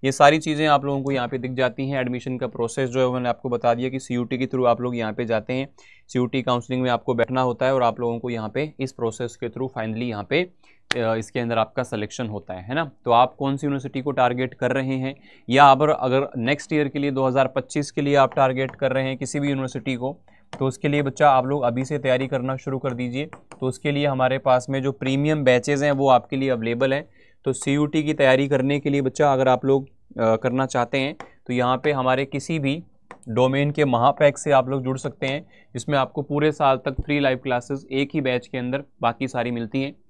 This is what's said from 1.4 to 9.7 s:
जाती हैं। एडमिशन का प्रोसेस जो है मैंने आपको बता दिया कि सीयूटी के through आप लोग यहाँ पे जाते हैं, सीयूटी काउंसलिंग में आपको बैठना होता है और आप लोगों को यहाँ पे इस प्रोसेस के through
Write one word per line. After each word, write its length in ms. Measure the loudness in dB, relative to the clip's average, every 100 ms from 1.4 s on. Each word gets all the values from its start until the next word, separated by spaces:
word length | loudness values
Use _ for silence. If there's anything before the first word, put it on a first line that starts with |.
| -6
जाती 360 | -2 -2 -2 -4
हैं। 100 | -2
एडमिशन 380 | -4 -4 -6 -6
का 100 | -6
प्रोसेस 420 | -4 -4 -2 -2
जो 160 | 0 0
है 80 |
मैंने 160 | 0 -2
आपको 200 | -4 -4
बता 240 | 0 0
दिया 160 | 0 -2
कि 100 | -4
सीयूटी 380 | -4 -4 -2 -4
के 80 | -2
through 220 | 0 2
आप 140 | 2
लोग 140 | 0 -4
यहाँ 180 | -4
पे 120 | -4 -2
जाते 280 | -2 -2
हैं, 140 | -6 -6 _ -20 -20 _
सीयूटी 320 | -2 0 -2
काउंसलिंग 400 | 0 -2 -2 -2
में 60 | 0
आपको 240 | -2 -2
बैठना 280 | -2 0 0
होता 240 | 0 0 0
है 80 |
और 100 | 2
आप 160 | 0 0
लोगों 180 | -4 -4
को 100 | -6
यहाँ 200 | -6 -6
पे 220 | -4 -6 -6
इस 120 | -8
प्रोसेस 420 | -4 -6 -4 -10 -8
के 140 | -10
through 200 | -6 -8